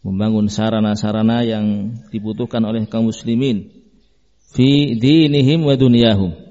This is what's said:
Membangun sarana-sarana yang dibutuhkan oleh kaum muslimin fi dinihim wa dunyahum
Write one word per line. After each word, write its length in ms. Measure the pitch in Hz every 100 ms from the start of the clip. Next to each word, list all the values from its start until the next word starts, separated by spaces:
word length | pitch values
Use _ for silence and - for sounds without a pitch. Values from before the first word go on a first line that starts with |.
| 98
Membangun 480 | 95 107 110 104
sarana-sarana 880 | 104 110 110 107 107 107 110 110 117
yang 560 | 117 110 107 104 101 120 -
dibutuhkan 480 | 113 104 110 120 117
oleh 240 | 110 113 110
kaum 240 | 113 113
muslimin 640 | 107 117 117 135 107 - - _ _ _ _ _ _ _
fi 400 | - 127 143 147
dinihim 720 | 113 127 160 156 143 135 165 151
wa 80 |
dunyahum 640 | 135 131 120 117 104 92 80 -